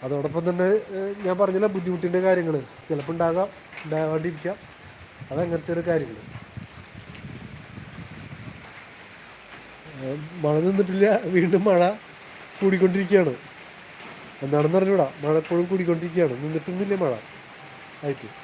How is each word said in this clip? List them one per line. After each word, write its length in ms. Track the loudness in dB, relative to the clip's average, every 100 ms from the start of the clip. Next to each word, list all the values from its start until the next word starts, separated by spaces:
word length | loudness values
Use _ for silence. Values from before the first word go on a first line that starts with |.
| -2
അതോടൊപ്പം 380 | -2 -2 0 0
തന്നെ, 200 | 2 4 4 0 -6
ഏഹ്, 140 | -6 -4 -2
ഞാൻ 100 | 2
പറഞ്ഞില്ല 260 | 4 4 2 0
ബുദ്ധിമുട്ടിൻ്റെ 440 | -2 -2 0 2 4
കാര്യങ്ങൾ 300 | 4 4 -2 -4 -14 -4
ചിലപ്പോൾ 260 | -4 -2 0
ഉണ്ടാകാം, 340 | 2 2 -2 -4 -18 -14
ഉണ്ടാവാണ്ടിരിക്കാം. 720 | -6 -2 0 -2 -4 -6 -6 -8 -12 -20 -20 -20 -20 -18 -8
അതങ്ങനത്തെ 400 | -4 -2 -2 -2 -4
ഒരു 80 | 0
കാര്യങ്ങൾ. 280 | 0 0 -10 -14 -16 -16 -16 -16 -18 -20 -18 -18 -16 -14 -14 -16 -16 -16 -18 -16 -16 -16 -16 -16 -14 -16 -16 -18 -18 -20 -20 -20 -20 -20 -20 -20 -20 -20 -20 -18 -10
ഏഹ്, 140 | -6 -6 -8 -4
മഴ 120 | 0 2 2
നിന്നിട്ടില്ല, 420 | 2 2 4 4 4 4 2
വീണ്ടും 280 | 4 4 6
മഴ 120 | 6 6 2 -10 -20 -18 -18 -18 0
കൂടിക്കൊണ്ടിരിക്കുകയാണ്. 760 | 2 4 4 4 4 6 4 0 -10 -20 -20 -20 -20 -18 -18 -18 -18 -8 0
എന്താണെന്ന് 320 | 2 4 4
അറിഞ്ഞൂടാ, 280 | 4 4 2 0
മഴ 100 | 2 2
എപ്പോഴും 220 | 2 0 2
കൂടിക്കൊണ്ടിരിക്കുകയാണ്, 640 | 0 2 0 0 2 2 2
നിന്നിട്ടൊന്നുമില്ല 520 | -4 -4 -4 -4 -2 0
മഴ 100 | 0 -2 -8 -18 -20 -20 -20 -20 -20 -10 -6
ആയിട്ട്. 240 | -6 -8 -16